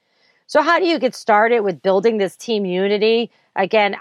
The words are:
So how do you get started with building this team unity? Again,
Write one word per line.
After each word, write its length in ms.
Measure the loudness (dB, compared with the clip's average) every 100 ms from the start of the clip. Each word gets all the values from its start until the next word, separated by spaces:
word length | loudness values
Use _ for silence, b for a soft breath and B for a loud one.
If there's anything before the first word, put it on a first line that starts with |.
| _ _ _ _ _
So 140 | -2
how 180 | 0 0
do 60 | 0
you 140 | 0
get 160 | -2 -4
started 460 | 0 2 4 2
with 200 | -2 -2
building 360 | 0 2 2 0
this 180 | -4 -6
team 300 | -6 -4 -2
unity? 680 | -2 -2 0 2 0 -2 _ _ -4
Again, 400 | 0 2 0 -2